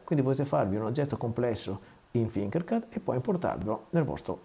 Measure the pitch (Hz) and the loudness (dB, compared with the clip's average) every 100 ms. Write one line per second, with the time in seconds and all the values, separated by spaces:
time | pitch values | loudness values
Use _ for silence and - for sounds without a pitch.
0 | - 151 131 135 139 151 104 104 110 120 | 0 2 4 2 2 2 2 2 0 0
1 | 143 135 120 117 123 110 - 98 - - | 0 -2 -2 0 0 0 -4 -6 -8 -20
2 | _ 123 110 101 101 165 175 233 233 - | _ 0 2 0 0 -2 0 -2 -2 -6
3 | - 123 - 175 101 - 101 113 - 170 | -2 -2 0 0 0 -2 -2 -4 0 0
4 | 147 - - - | 2 -2 -4 -6